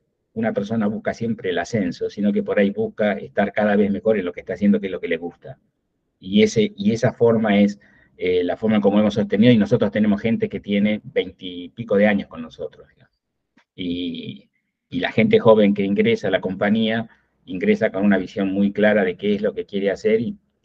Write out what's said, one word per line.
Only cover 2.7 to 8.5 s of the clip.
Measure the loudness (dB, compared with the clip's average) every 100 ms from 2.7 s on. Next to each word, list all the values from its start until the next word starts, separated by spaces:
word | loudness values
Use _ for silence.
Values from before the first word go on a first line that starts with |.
busca | 0 -6 -2 -2
estar | -4 -6 -4 -2
cada | 0 0 2
vez | 0
mejor | 0 0 0
en | -2
lo |
que | -8
está | -10
haciendo, | 0 2 2
que | 0
es |
lo | -6
que | -6
le | -6
gusta. | -8 -14 -20 -20 _ _ _ _ _ _
Y, | -2 2
ese, | 4 2 -2 0
y | 0
esa | 2 0
forma | 2 2 4 2 4
es, | 2 0 _ _ _ -6
eh, | -2 0
la | 0